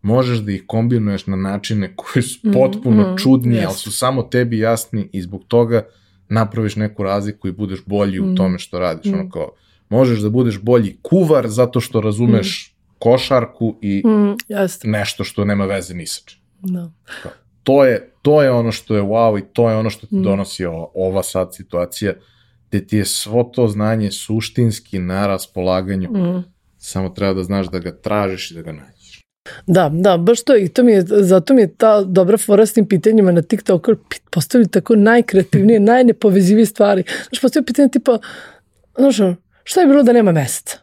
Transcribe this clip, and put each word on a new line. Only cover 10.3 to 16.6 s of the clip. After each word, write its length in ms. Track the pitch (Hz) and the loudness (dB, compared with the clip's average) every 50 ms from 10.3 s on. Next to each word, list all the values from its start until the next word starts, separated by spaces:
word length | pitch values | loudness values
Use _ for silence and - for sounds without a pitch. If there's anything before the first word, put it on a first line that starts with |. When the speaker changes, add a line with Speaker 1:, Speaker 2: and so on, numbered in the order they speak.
| 110 127 127 117 104 98 | 0 0 0 0 -2 -4
Speaker 1:
bolji 380 | 98 110 123 120 107 98 - _ | -2 2 2 2 2 0 -6 _
kuvar 460 | _ - 165 190 185 156 156 139 113 117 | _ 0 0 2 2 2 2 0 0 -2
zato 320 | 107 117 123 120 - 123 | -2 -2 -2 0 0 -4
što 220 | - - - 113 | -6 -2 -4 -2
razumeš 680 | 104 107 104 104 120 117 104 101 95 98 - - - _ | -2 -2 -2 0 2 2 2 2 0 -4 -8 -10 -14 _
Speaker 2:
Mm. 260 | _ _ _ _ _ _ | _ _ _ _ _ _
Speaker 1:
košarku 760 | - 113 123 131 - - 139 127 117 - - _ 113 113 110 _ | 0 2 2 2 2 0 0 0 0 -2 -6 _ -4 -4 -4 _
i 200 | - 101 101 98 | -4 -4 -4 0
Speaker 2:
Mm, 340 | - 233 220 208 208 202 202 233 - _ | 0 2 2 2 2 0 -2 -6 -10 _
jeste. 380 | 208 202 196 180 - - - 107 | -4 -4 -4 -4 -4 -8 -6 -4
Speaker 1:
nešto 360 | 107 104 101 - - - 98 | -4 -2 -4 -6 -6 -8 -10
što 220 | - - - 101 | -8 -4 -4 -2
nema 200 | 98 104 101 98 | -2 -2 -2 -2
veze 280 | 95 98 98 90 92 90 | -4 -4 -6 -6 -10 -12
ni 140 | 87 82 - | -14 -12 -12
sa 140 | - - _ | -14 -14 _
čim. 160 | _ _ _ _ _ _ | _ _ _ _ _ _
Speaker 2:
Da. 320 | _ | _